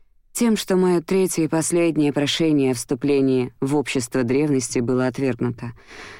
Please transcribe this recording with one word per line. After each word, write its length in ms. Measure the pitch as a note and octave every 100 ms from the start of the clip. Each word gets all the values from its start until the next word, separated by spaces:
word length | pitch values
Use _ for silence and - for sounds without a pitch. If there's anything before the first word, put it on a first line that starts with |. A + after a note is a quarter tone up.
| _ _ _
"Тем, 220 | - A#3 G#3+
что 180 | - F#3
моё 260 | F#3 F3
третье 420 | D#3+ F#3+ F#3 -
и 40 | D#3
последнее 680 | D#3+ D#3 F3 E3+ D3+ D3
прошение 580 | C#3 C#3+ - E3 D3 C3+
о 20 |
вступлении 800 | B2 - C3+ C#3+ C#3+ C3+ B2+ B2 -
в 160 | C3+ D3
общество 480 | C3+ C#3 A#2+ C3+
древности 560 | A#2+ C3 D3+ C3+ B2+ C3
было 280 | A#2+ B2+ B2+
отвергнуто". 640 | B2 C3+ A#2+ B2 A#2+ A#2+ A#2 - - - -